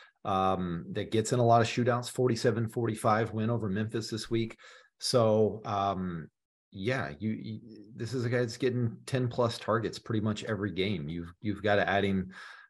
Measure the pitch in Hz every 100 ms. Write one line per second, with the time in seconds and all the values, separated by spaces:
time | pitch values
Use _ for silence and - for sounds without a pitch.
0 | - _ - 95 95 92 90 85 90 98
1 | 101 110 107 123 117 117 113 - 120 120
2 | 120 - 127 117 127 110 113 - 117 110
3 | 120 107 113 110 110 117 110 95 107 117
4 | 110 110 - 113 113 - - - _ _
5 | - 127 110 107 107 95 - 101 98 92
6 | 92 85 76 _ _ _ _ 95 98 131
7 | 76 73 107 110 - 107 117 107 104 120
8 | 113 127 117 123 123 - 131 120 120 -
9 | - 131 123 123 117 - - 110 104 -
10 | - 110 107 104 - 104 101 85 95 95
11 | 73 85 85 - 104 101 104 101 87 98
12 | 101 95 92 - - - -